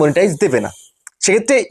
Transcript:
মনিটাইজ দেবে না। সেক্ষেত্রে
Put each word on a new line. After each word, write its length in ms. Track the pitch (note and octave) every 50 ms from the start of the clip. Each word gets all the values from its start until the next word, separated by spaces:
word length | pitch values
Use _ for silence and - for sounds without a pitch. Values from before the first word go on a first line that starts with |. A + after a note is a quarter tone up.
মনিটাইজ 320 | D#3 D3 C#3+ F3 F#3+ G#3 D#3+ C#3+ G#3
দেবে 160 | F3 C3 A#2 G#2
না। 40 | A2 - - - _ _ _ _ - - _ -
সেক্ষেত্রে 320 | - F#3+ A3+ A3 - C#4+ B3+ G3+ -